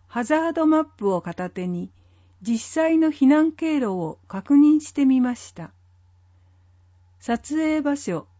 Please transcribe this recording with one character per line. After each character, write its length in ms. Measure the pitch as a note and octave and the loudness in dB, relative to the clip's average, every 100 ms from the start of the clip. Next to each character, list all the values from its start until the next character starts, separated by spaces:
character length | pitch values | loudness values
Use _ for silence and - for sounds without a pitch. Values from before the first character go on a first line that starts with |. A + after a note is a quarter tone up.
| _ | _
ハ 160 | A#3 | -8
ザ 260 | A#3+ D4+ E4 | -2 -2 -2
ー 40 | |
ド 120 | E4 D#4 | 0 2
マ 160 | D#4 | 2
ッ 20 | D#4 | 0
プ 280 | - G3+ | -4 -4
を 80 | F3+ | -2
片 280 | E3+ E3+ F3+ | -4 -10 -10
手 180 | F#3+ F3+ | -8 -6
に、 240 | F3 F#3 _ _ _ _ _ | -6 -10 _ _ _ _ _
実 160 | F#3+ A#3 | -4 -4
際 380 | - - D#4+ E4 | -4 -2 2 2
の 120 | D#4+ | 2
避 180 | D4+ C4 | 4 4
難 240 | D4+ D#4+ | 4 2
経 280 | D#4 D#4+ D4+ | 0 -4 -2
路 140 | A#3 | -2
を 260 | F#3 E3 - - | -4 -8 -10 -14
確 260 | G3 G3 C#4+ | -10 2 4
認 240 | D4 D4+ | 6 4
し 140 | D4+ | 0
て 120 | - C4+ | -2 2
み 160 | C4 | 2
ま 140 | B3 A#3+ | 0 -4
し 180 | - | -12
た。 180 | - E3 _ _ _ _ _ _ _ _ _ _ _ _ _ _ _ | -18 -18 _ _ _ _ _ _ _ _ _ _ _ _ _ _ _
撮 360 | - A#3 - D4+ | -6 -6 -4 -2
影 260 | D#4 D#4 | 0 0
場 140 | C#4+ C#4+ | -2 -4
所、 320 | - E3+ - _ | -4 -8 -8 _